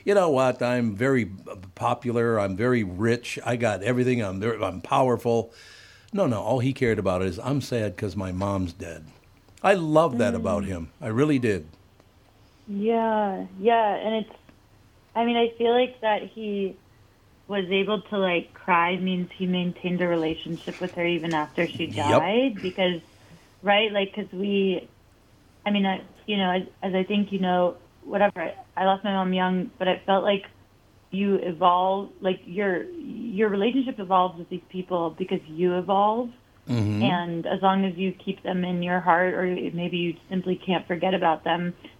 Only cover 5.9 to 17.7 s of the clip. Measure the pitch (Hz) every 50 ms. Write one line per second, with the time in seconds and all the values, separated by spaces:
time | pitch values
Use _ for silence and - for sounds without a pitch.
5.9 | - - - - - 202 190 147 117 101 90 107 123 131 117 135 135 - 131 117
6.9 | 110 104 95 98 90 90 95 95 90 107 - 127 143 143 - - 127 117 107 104
7.9 | 95 - - 104 87 104 92 92 90 92 98 101 101 95 92 87 82 - - 85
8.9 | 82 80 80 - - - _ _ - - _ - - - - 185 208 190 165 156
9.9 | 151 156 165 160 127 120 113 - - 113 113 98 90 87 98 95 92 85 85 82
10.9 | - _ - 110 110 117 147 156 151 131 117 113 101 87 78 78 - - _ _
11.9 | _ - _ _ _ _ _ _ _ _ - - _ _ _ - 202 196 208 226
12.9 | 233 226 226 226 220 214 208 202 190 185 185 185 185 190 190 233 233 233 220 208
13.9 | 196 - - 214 220 220 214 - - - - - - _ _ _ - _ _ _
14.9 | _ _ _ _ - 220 233 233 240 233 233 233 233 - 233 233 233 247 254 247
15.9 | 254 - - 220 214 196 - 190 - 220 220 208 202 202 196 190 180 - _ _
16.9 | - - - _ _ _ _ _ _ _ _ - 202 202 190 170